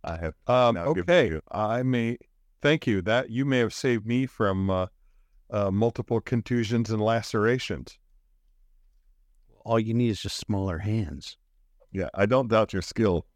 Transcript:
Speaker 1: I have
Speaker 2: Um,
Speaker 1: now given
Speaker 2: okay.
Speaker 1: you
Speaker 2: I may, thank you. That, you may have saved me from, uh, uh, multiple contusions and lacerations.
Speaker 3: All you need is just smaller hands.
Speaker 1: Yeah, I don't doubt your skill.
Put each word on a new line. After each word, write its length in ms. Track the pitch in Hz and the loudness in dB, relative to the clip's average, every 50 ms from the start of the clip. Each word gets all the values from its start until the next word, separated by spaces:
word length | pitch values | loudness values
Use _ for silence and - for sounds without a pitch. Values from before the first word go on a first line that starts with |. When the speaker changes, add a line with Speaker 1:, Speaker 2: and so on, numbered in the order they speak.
| - | -8
Speaker 1:
I 140 | - 82 | -8 -8
have 160 | 82 85 80 76 _ _ | -6 -6 -8 -8 _ _
Speaker 2:
Um, 280 | - 123 127 123 120 113 | 0 2 4 4 4 2
Speaker 1:
now 180 | 90 85 123 160 | 2 -2 -2 -2
given 160 | 95 85 87 | -2 0 2
Speaker 2:
okay. 180 | 170 180 135 98 | 4 4 4 2
Speaker 1:
you 120 | 80 78 - _ | 0 -6 -8 _
Speaker 2:
I 320 | - 101 107 107 113 123 127 | -6 -4 -2 -2 -2 -2 0
may, 340 | 131 127 120 117 113 120 - - _ _ _ _ _ _ _ | 0 0 0 0 -2 -4 -6 -10 _ _ _ _ _ _ _
thank 260 | - 143 156 156 - | 0 0 0 2 2
you. 140 | 135 110 95 | 0 0 0
That, 280 | 87 104 110 123 131 113 | 2 2 0 0 0 -2
you 160 | 110 120 139 | -4 -4 -2
may 140 | 143 135 127 | 2 2 2
have 140 | 120 107 - | 2 0 -2
saved 320 | - - 135 120 113 107 | -2 0 0 0 0 0
me 200 | 110 120 127 131 | -2 -2 -2 -2
from, 440 | 127 - - 113 101 95 95 95 98 | -4 -2 0 0 0 2 2 0 0
uh, 180 | 95 92 92 90 _ _ _ _ _ _ _ _ _ _ _ _ | 0 0 -2 -4 _ _ _ _ _ _ _ _ _ _ _ _
uh, 220 | - 107 101 98 | -4 -2 0 0
multiple 500 | 95 101 110 117 - - 120 - 120 113 | 2 2 0 0 0 -4 -6 -2 -4 -4
contusions 680 | - - 131 120 107 - 123 120 113 101 120 117 117 104 | -2 -2 -2 -2 -2 0 -2 -2 0 0 0 0 0 0
and 100 | 113 107 | 0 0
lacerations. 960 | 107 110 113 113 104 - - 110 104 113 123 131 - - 101 67 62 - - _ _ _ _ _ _ _ _ _ _ _ _ _ _ _ _ _ _ _ _ _ _ _ _ _ _ _ _ _ _ _ 113 104 _ | 2 2 2 0 -2 -2 -2 2 2 2 2 0 -2 -6 -8 -8 -10 -14 -20 _ _ _ _ _ _ _ _ _ _ _ _ _ _ _ _ _ _ _ _ _ _ _ _ _ _ _ _ _ _ _ _ _ _
Speaker 3:
All 140 | 107 117 113 | 0 0 0
you 140 | 110 110 113 | 2 2 2
need 160 | 120 123 117 | 2 2 2
is 120 | 104 - | 0 0
just 160 | - 107 - | -4 -8 -8
smaller 400 | - - - 104 98 95 95 87 80 | -8 -4 -2 -2 0 0 -2 -2 -2
hands. 580 | 95 107 110 113 104 80 71 71 - - - _ _ _ _ _ _ _ _ _ _ _ | -2 -2 0 0 -2 -4 -6 -12 -12 -16 -18 _ _ _ _ _ _ _ _ _ _ _
Speaker 1:
Yeah, 180 | - 95 90 - - | -6 -4 -4 -4 0
I 120 | - 101 | 0 2
don't 220 | 104 123 131 131 110 | 4 4 2 2 4
doubt 220 | 113 110 107 - - | 4 4 2 2 0
your 80 | 95 | -4
skill. 440 | 87 - - - 113 101 90 80 - _ _ | -4 -4 -2 0 2 2 2 0 -2 _ _